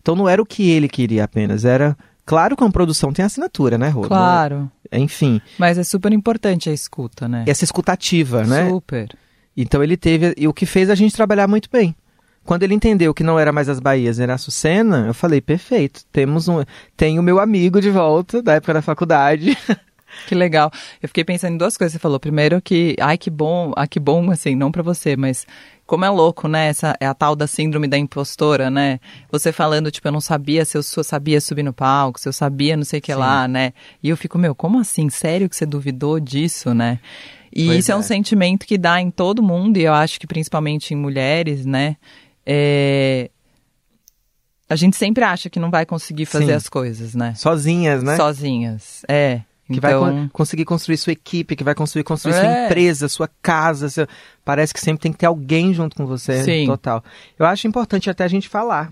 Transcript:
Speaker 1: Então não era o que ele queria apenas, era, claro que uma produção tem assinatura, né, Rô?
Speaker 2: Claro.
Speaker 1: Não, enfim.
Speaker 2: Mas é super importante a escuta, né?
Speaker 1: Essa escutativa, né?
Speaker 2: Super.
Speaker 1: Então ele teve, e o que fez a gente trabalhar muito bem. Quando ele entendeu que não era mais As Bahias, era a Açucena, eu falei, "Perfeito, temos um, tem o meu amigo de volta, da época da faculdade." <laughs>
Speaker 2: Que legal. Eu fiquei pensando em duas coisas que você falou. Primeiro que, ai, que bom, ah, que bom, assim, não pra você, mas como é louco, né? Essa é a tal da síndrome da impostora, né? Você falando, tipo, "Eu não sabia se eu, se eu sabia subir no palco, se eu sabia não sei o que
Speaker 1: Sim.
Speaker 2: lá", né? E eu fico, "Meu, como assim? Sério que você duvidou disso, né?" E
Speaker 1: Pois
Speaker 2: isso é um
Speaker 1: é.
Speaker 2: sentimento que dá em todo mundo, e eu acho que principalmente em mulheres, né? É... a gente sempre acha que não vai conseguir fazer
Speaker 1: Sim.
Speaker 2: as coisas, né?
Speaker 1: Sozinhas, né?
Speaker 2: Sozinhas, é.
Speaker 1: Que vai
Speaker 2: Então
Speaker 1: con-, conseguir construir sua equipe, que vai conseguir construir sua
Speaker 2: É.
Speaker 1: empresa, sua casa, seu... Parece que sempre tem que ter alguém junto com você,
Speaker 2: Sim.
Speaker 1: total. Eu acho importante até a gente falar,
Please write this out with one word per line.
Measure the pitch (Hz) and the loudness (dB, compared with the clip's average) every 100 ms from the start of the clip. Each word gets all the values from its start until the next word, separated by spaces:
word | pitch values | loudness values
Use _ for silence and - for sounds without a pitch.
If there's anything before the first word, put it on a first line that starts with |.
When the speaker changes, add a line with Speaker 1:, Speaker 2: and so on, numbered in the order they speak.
Speaker 1:
Então | - 175 | -2 2
não | 190 | 2
era | 190 | 2
o | 220 | 0
que | - 185 | 0 2
ele | 160 147 | 4 2
queria | - 120 110 | -2 -2 0
apenas, | 104 110 104 104 123 | 0 -2 -2 0 2
era, | 127 147 143 _ _ - | 4 2 -2 _ _ 0
claro | 160 190 277 | 2 2 2
que | |
uma | 233 | 2
produção | 185 170 156 143 | 2 0 0 -2
tem | 156 196 | 0 -2
assinatura, | - 349 - 131 113 | -2 -6 0 0 2
né, | 139 | 0
Rô? | 139 | -2
Speaker 2:
Claro. | 98 190 180 175 147 143 139 _ - | 0 2 4 4 0 -4 -8 _ -6
Speaker 1:
Não, | - | -2
enfim. | 143 - 143 110 - - | -2 0 2 0 -2 0
Speaker 2:
Mas | 175 175 | 2 2
é | |
super | 175 196 208 | 0 -2 2
importante | 214 233 226 208 175 165 | 2 2 0 0 -2 -2
a | |
escuta, | 151 - - 120 - 120 | -6 -8 -10 -10 -8 -6
né? | 120 117 | -2 0
Speaker 1:
Essa | 143 | 0
escutativa, | 170 - 180 175 - 175 139 120 | 0 -2 -2 -2 0 0 2 0
né? | 110 143 185 | 2 2 0
Speaker 2:
Super. | 185 - 123 107 - _ _ _ - | -2 -4 -10 -10 -16 _ _ _ -6
Speaker 1:
Então | 120 143 | 0 2
ele | 151 175 | 2 2
teve, | 170 160 175 - | 2 2 2 2
e | 151 | 0
o | |
que | - 190 | 0 0
fez | 190 190 | 2 2
a | 196 | 4
gente | 214 - | 2 2
trabalhar | 214 208 196 | 0 2 2
muito | 214 - | 0 0
bem. | 254 180 156 _ _ _ _ - | 0 0 -2 _ _ _ _ -2
Quando | 175 | 0
ele | 190 | 2
entendeu | 208 226 202 165 | 2 2 4 2
que | 147 | 2
não | 165 160 | 2 2
era | 151 | 2
mais | 147 143 | 0 -2
As | 131 | -2
Bahias, | 139 135 120 117 | 0 2 0 0
era | 123 | -2
a | 131 | -4
Açucena, | - - 156 185 226 151 110 | -6 -2 0 2 2 2 0
eu | |
falei, | 120 175 147 | 0 2 2
"Perfeito, | - 160 - 233 139 - - | 0 -2 0 0 0 -6 -6
temos | - 135 160 165 | -2 0 0 0
um, | 170 139 - - - | -2 -2 -10 -12 0
tem | 156 160 | 0 2
o | |
meu | 175 185 | 4 4
amigo | 220 202 175 190 | 4 2 4 4
de | 202 | 4
volta, | 190 160 156 180 240 | 2 4 2 0 -2
da | 233 | 2
época | 151 160 156 | 2 2 -2
da | |
faculdade." | 151 151 170 156 143 156 180 269 | 0 -2 2 4 4 2 2 0
<laughs> | - 202 _ _ _ - - | 0 -4 _ _ _ -16 -4
Speaker 2:
Que | |
legal. | 180 180 156 151 - - - | 0 2 4 2 -2 -20 -14
Eu | 147 | -6
fiquei | - | -4
pensando | 160 175 180 | -2 -2 -4
em | 165 | -2
duas | 185 - | -2 0
coisas | 175 | -4
que | 160 | -2
você | |
falou. | 160 135 | -2 -2
Primeiro | 151 151 151 175 | -2 2 2 2
que, | - 175 170 - | 2 2 2 2
ai, | 139 170 | 0 0
que | - | -4
bom, | 151 151 175 175 - | -4 -2 -2 -2 -4
ah, | 143 | -4
que | - | -2
bom, | 135 165 175 | 0 2 2
assim, | 170 151 131 | 0 0 0
não | 139 | 0
pra | 175 | -2
você, | 165 175 151 135 | -4 -2 -2 0
mas | 135 127 - - - _ - | -2 -4 -10 -20 -20 _ -4
como | 190 | 0
é | 190 | 2
louco, | 196 165 165 156 | 4 2 2 -2
né? | 156 156 | 0 0
Essa | 147 156 - | 0 -2 -2
é | 135 | -4
a | |
tal | 135 151 151 | 0 0 0
da | 147 | -4
síndrome | - 156 151 147 | -2 -2 -2 0
da | 139 | -2
impostora, | 143 143 139 - 151 139 131 | -2 -6 -8 0 2 2 0
né? | 139 143 131 - - - | 0 0 -2 -10 -20 -6
Você | 147 170 | -2 -2
falando, | 156 156 156 156 | 0 0 0 -2
tipo, | - 151 | -4 -4
"Eu | |
não | 151 | -4
sabia | - 151 139 160 156 | -2 -4 0 0 0
se | 151 | -4
eu, | |
se | 143 - | -6 -6
eu | |
sabia | 151 143 147 147 | -4 -4 0 0
subir | - 147 | 0 -4
no | 143 | -4
palco, | 120 135 139 135 123 | -2 0 2 0 -4
se | 139 | -8
eu | |
sabia | 135 143 139 143 156 | -4 -4 0 0 0
não | |
sei | 143 151 | -2 -6
o | |
que | - | -4
Speaker 1:
Sim. | 135 | -2
Speaker 2:
lá", | 131 139 127 | 0 0 0
né? | 131 127 - - - | -2 -4 -6 -20 -6
E | 147 | -4
eu | 160 | -2
fico, | - 170 | -2 0
"Meu, | 175 135 | 0 0
como | 160 247 | 0 0
assim? | 214 - 151 | 0 0 -2
Sério | - 160 175 190 | -2 -2 -2 -2
que | - | -2
você | 151 | -4
duvidou | 143 139 131 147 160 | -4 -6 -4 -2 -2
disso, | 135 139 165 - 127 | -2 -2 -2 -4 -2
né?" | 117 117 120 - - - - - | 0 0 -4 -8 -20 -20 -20 -10
E | - 165 | -2 2
Speaker 1:
Pois | 165 | 2
Speaker 2:
isso | 185 | 2
é | 208 | 0
um | |
Speaker 1:
é. | |
Speaker 2:
sentimento | 202 202 208 214 180 190 - | 0 -2 0 2 2 0 -2
que | 202 | 0
dá | 175 175 | 2 0
em | 180 | 0
todo | - 185 220 | -2 0 2
mundo, | 208 175 202 196 | 2 2 2 2
e | |
eu | 160 | 4
acho | 151 160 - | 2 0 -4
que | - | -8
principalmente | 160 156 156 151 151 - | -6 -4 -4 -2 -4 -6
em | 147 | -6
mulheres, | 143 135 131 160 160 143 131 | -4 -2 0 0 -2 -4 -2
né? | 135 147 151 _ - _ _ - | -2 -2 -4 _ -20 _ _ -2
É... | 143 147 143 139 139 135 131 123 _ _ _ _ _ _ _ _ _ _ _ _ _ - | 0 2 2 2 2 0 -2 -4 _ _ _ _ _ _ _ _ _ _ _ _ _ -6
a | 160 | 2
gente | 180 - | 2 2
sempre | 202 226 | 0 2
acha | 220 175 175 | 0 -2 -6
que | 180 | -6
não | 165 | -2
vai | 170 165 | -2 -2
conseguir | 165 - 151 156 | -6 -8 -8 -4
fazer | 151 147 | 0 0
Speaker 1:
Sim. | |
Speaker 2:
as | 131 - | 0 -2
coisas, | 139 123 110 113 120 | -6 -6 -8 -8 -4
né? | 120 110 | -4 -2
Speaker 1:
Sozinhas, | 151 165 147 170 160 139 | 0 0 0 2 2 0
né? | 131 165 | 0 2
Speaker 2:
Sozinhas, | 151 139 143 120 117 110 - - - | 0 0 -4 -4 -4 -8 -12 -14 -2
é. | 147 139 120 - _ - | 0 2 -2 -8 _ -6
Speaker 1:
Que | 127 | -2
vai | 143 | 2
Speaker 2:
Então | 135 135 143 | 2 2 0
Speaker 1:
con-, | 143 | -4
conseguir | - 151 160 160 | -2 -4 -2 -4
construir | 170 - 156 | -4 -2 -4
sua | - | -2
equipe, | 160 - 170 156 147 | -6 -6 -6 -6 -4
que | |
vai | 139 147 | -2 -2
conseguir | 151 156 | -4 -4
construir | 147 156 160 | -4 -4 0
sua | 180 | 2
Speaker 2:
É. | 208 240 233 | 2 2 0
Speaker 1:
empresa, | 180 175 143 143 | 2 2 2 -4
sua | - 156 _ | -4 -8 _
casa, | - 160 160 147 143 | -2 0 0 -2 -4
seu... | 160 151 - - _ | -4 -4 -6 -20 _
Parece | - 143 156 | -4 0 -2
que | - | -2
sempre | - 156 | -4 -2
tem | 160 | -4
que | - | 0
ter | 170 | 0
alguém | 165 135 160 185 170 | 0 0 2 2 0
junto | 160 - | -2 -4
com | 139 | -6
você, | 127 - 131 | -6 -4 -2
Speaker 2:
Sim. | 139 160 139 | 0 0 0
Speaker 1:
total. | 139 135 113 - - - - | -2 -2 -6 -6 -20 -14 -2
Eu | 165 | 0
acho | 196 226 | 0 -2
importante | 240 226 196 196 | -2 -2 -2 -2
até | 180 | -2
a | 180 | 0
gente | 190 - | -2 -2
falar, | 208 233 165 156 | -6 -2 -4 -6